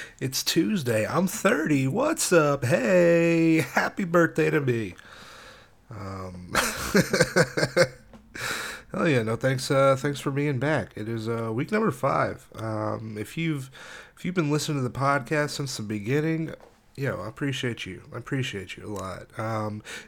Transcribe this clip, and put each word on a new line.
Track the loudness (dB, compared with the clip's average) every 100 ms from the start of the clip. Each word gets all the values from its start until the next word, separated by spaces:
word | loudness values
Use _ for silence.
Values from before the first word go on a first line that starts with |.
<laughs> | -12 -8
it's | -6 -4
Tuesday. | 0 0 2 0 0 0 0
I'm | 0 -2
thirty. | 0 2 2 2 2 2
What's | 0 0 0 4
up? | 6 6 2
Hey, | 2 2 4 6 6 6 4 4 6 4
happy | 2 0 0 -2
birthday | 2 4 4 4 2
to | 2
me. | 2 0 -2 -10 -18 -20 -20 -20 -20 -20 -20 -20 -18
Um, | -14 -10 -10 -10 -12 -6
<laughs> | -4 -2 -4 0 2 2 2 2 2 2 0 0 4 2 0 -20 -20 -18 -10 -8 -6 -8 -12 -8
hell | -2 2
yeah, | 2
no, | 0 0
thanks, | 0 0 2
uh, | 4 4 4
thanks | 0 -2
for | -2
being | 0 0 0
back. | 0 0 -2 -8
It | -6
is, | -4 -2
uh, | -2 -2
week | -4 -2
number | 0 0
five. | 0 0 0 0 -4 -14
Um, | -10 -6 -4 -4 -4 -8 -10
if | -8 -4
you've, | -2 -2 -6 -16 -18 -18 -20 -10
if |
you've | -4
been | -2 0
listening | 0 0 -2
to |
the | -2 0
podcast | 0 0 0 -2 -2
since | -4 -6 -6
the |
beginning, | -6 -4 -2 0 0 -2 -4 -10 -18 _ _ -8
yo, | -6 -4
I | -8
appreciate | -4 -4 -2 -4 -4 -8
you. | -12 -12
I | -12
appreciate | -4 -4 -2 -6 -10 -12
you | -10
a |
lot. | -8 -8 -10 -12 -8
Um, | -4 -2 -4 -6 -10 -14